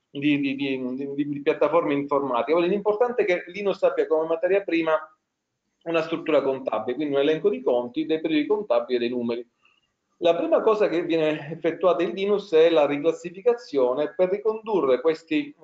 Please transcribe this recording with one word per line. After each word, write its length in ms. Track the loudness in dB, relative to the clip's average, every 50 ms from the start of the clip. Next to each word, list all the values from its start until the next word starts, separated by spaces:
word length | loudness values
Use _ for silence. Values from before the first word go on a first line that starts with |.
| _ _
di, 300 | -10 -4 0 0 0 2
di, 160 | 0 -2 -2
di, 580 | -2 -2 -4 -2 -4 -4 -6 -6 -6 -6 -6 -4
di, 160 | -4 -4 -4
di 120 | -4 -2
piattaforme 520 | -2 -2 0 2 0 2 2 0 0 0 -2
informatiche. 640 | -2 -2 0 -2 -2 0 0 -2 -2 0 0 0 0
L'importante 640 | 2 0 -2 0 0 -2 0 0 0 0 0 -2
è 40 | 0
che 180 | 0 0 -2 -4 -8
Linus 320 | -12 -6 -4 -4 -2 0 0
abbia 240 | 0 0 0 0 0
come 200 | 0 -2 0 -2
materia 340 | -2 -2 0 0 0 0
prima 380 | 0 0 -2 0 0 0 0 -2 -2 -8 _ _ _ _ _ _ _ _ _ _ _ _ _ _ _
una 180 | -2 -2 -2
struttura 400 | -2 -2 -4 -4 -2 2 2 2
contabile, 540 | 2 2 -2 -2 -4 -4 -4 -4 -4 -4 -4
quindi 180 | -4 -4 -2 0
un 80 | 2
elenco 280 | 2 2 0 2 0 0
di 120 | -2 0
conti, 460 | 0 0 0 0 0 -2 -4 -6 -2 -2
dei 120 | -2 -2
periodi 280 | 0 0 0 0 2 0
contabili 480 | 0 -2 0 0 0 0 0 0 0 0
e 20 |
dei 100 | 0 -2
numeri. 380 | -2 -2 -2 -2 -4 -4 -6 -12 _ _ _ _ _ _ _ _ _ _ _ _ _ _
La 160 | 2 2 2
prima 260 | 2 2 2 2 2
cosa 260 | 4 2 2 2 2 0
che 160 | 0 -2 -2
viene 460 | 0 0 0 2 0 0 -2 -6 -10
effettuata 520 | -10 -4 -2 -4 -2 2 2 2 2 2 0
in 80 | -2
Linus 420 | -2 -4 -2 0 0 -2 0 2 4
è 160 | 6 6 6
la 160 | 6 6 4
riclassificazione 1300 | 4 2 0 0 0 -2 -2 -8 -14 -14 0 0 0 0 0 -4 -4 0 2 2 2 2 0 -2 -4 0
per 140 | 0 0 2
ricondurre 720 | 0 -2 -2 -4 -4 -4 -4 -2 0 0 2 2 2 2
questi, 520 | 2 0 -2 -2 -4 _ -2 -2 -2 -4 -10 _